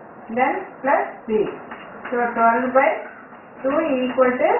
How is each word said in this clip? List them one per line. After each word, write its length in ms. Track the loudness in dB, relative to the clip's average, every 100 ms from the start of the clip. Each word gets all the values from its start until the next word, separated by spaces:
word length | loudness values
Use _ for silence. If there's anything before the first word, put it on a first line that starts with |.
| -20 -18 -6
Then 320 | -2 0 -2 -8 -6
plus 220 | 0 0 -2 -8 -2
B. 160 | 0 0 -6 -14 -16 -16 -16 -6
So, 80 | -2 -2
twelve 400 | 2 4 4 2
by 160 | 4 4 0 -8 -18 -20 -20 -20 -8
two 80 | -2
equal 640 | 0 0 -2 0 2 2
to 160 | 4 2